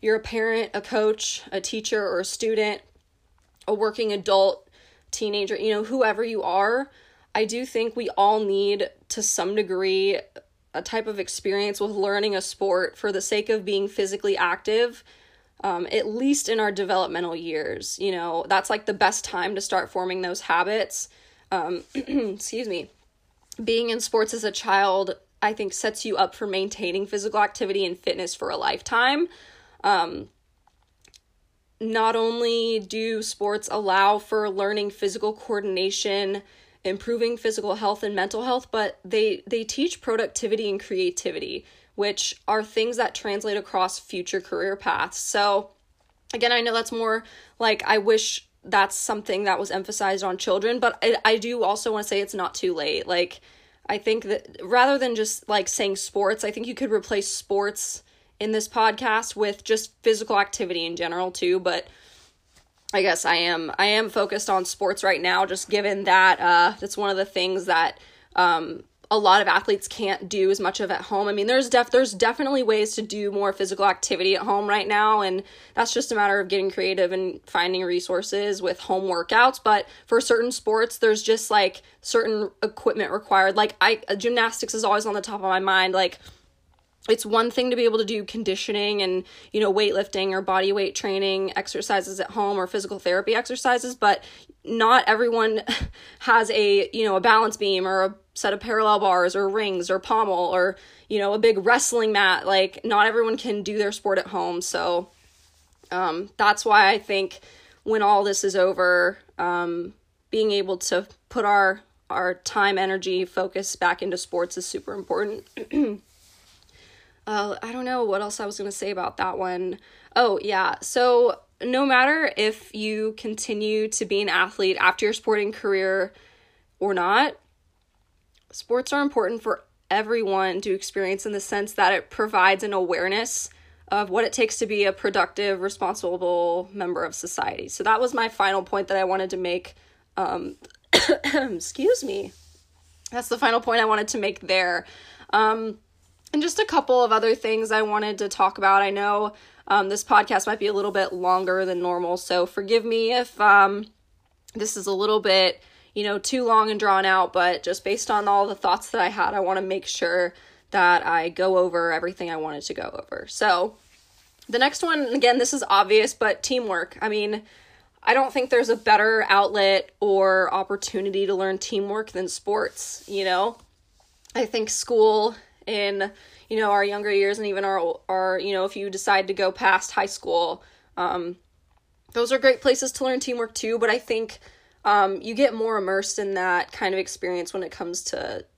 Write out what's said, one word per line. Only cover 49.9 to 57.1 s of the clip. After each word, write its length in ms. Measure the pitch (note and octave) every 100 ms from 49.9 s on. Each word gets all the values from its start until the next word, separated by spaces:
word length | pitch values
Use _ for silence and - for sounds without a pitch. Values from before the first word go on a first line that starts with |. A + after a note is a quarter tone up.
| G#3+ G3 G3
on 140 | F#3+ F#3
children, 420 | - F#3+ G#3+ B3
but 180 | A#3 -
I, 160 | A3+ A3+ A3
I 120 | A3+
do 260 | A3+ A#3+
also 280 | F#3+ G#3 A#3+
wanna 120 | G#3+
say 180 | G#3 G3+
it's 120 | G3+
not 220 | G3+ F3 -
too 180 | F#3
late. 340 | E3+ D3+ D#3 -
Like, 340 | F3 F3 - _ _ _ _ -
I 100 | G#3
think 260 | A3 A3 G3+
that 320 | G#3 - -
rather 340 | F#3 B3 B3+ C#4
than 180 | B3+ A3+
just, 340 | G#3+ - -
like, 180 | G#3 F#3+
saying 300 | - G3+ F#3+
sports, 460 | - G3+ G3 G#3+
I 80 | G#3
think 160 | A3 A#3
you 80 | A#3
could 160 | C4
replace 360 | G#3+ F#3+